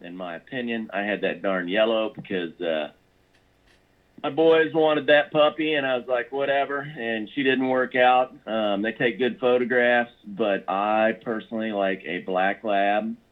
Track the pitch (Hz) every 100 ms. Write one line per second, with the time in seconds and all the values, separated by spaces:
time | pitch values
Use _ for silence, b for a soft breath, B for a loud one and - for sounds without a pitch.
0 | 85 90 87 82 - 131 120 117 110 98
1 | 104 95 92 - 98 92 87 107 110 110
2 | 110 - - 92 85 76 85 78 73 -
3 | _ _ _ _ _ _ _ _ _ _
4 | _ - 143 139 165 160 156 160 156 151
5 | 135 147 147 156 151 156 156 147 135 127
6 | 120 123 117 139 139 139 135 143 147 156
7 | 113 110 104 143 135 131 131 127 123 131
8 | 123 127 127 - - 110 104 98 110 110
9 | 123 98 123 - 123 123 117 123 120 120
10 | 117 _ 110 101 107 95 - 95 104 107
11 | 110 110 123 107 - 113 110 101 95 98
12 | 76 87 95 92 95 101 113 101 101 104
13 | 110 117 _